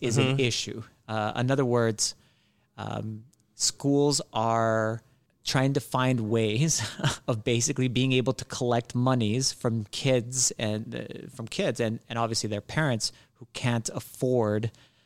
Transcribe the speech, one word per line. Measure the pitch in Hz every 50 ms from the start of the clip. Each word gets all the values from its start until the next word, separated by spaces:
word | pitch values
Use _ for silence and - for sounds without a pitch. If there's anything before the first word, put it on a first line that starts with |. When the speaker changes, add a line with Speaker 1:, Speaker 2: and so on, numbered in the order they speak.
| -
Speaker 1:
is | 123 110 131
an | 135 131 131
Speaker 2:
Mm-hmm. | 135
Speaker 1:
issue. | 135 120 107 - - - 104 110 107 - _ _ _ -
Uh, | 110 110 107 107 -
in | - 120 127
other | 139 135 139
words, | 123 120 120 117 113 107 - - - - _ _ _ _ _ _ _ _ _ _ _ -
um, | - 107 104 110 107 107 110 110 107 110 135 _ _ _ _ _
schools | - - - - - - 139 139 143 143 147 143 135 - - -
are | 113 110 117 113 113 113 113 113 110 110 110 113 113 - _ _ _ _ _ _ _ -
trying | - - 147 131 135 139
to | 143
find | - - - 131 127 127 131 120 110 107
ways | 113 113 110 107 104 113 151 165 147 - 117 - - - -
<laughs> | 131 - - - -
of | 127 110 -
basically | - 120 117 117 - 143 - 127
being | 127 117 123 127 135 127
able | 127 123 127 127
to | - -
collect | - - - 131 120 120 117 117 - -
monies | 123 123 131 131 127 113 104 107 127 135 - -
from | - - 127 113 113 104 - -
kids | - - 139 131 127 107 120 127 131 123 - - -
and, | 120 107 107 107 113 120 117
uh, | 120 117 - - - - - -
from | - 117
kids | 113 - - 196 160 117 -
and, | 120 110 113 117 _ -
and | 120 117
obviously | 117 110 113 - - 107
their | 104 104
parents | - - - - 160 147 123 110 - - - - - _ _
who | - - - -
can't | - - 127 120 117 110 - -
afford | - - - - - - 127 127 123 113 107 104 107 110 110 - - - _ _ _ _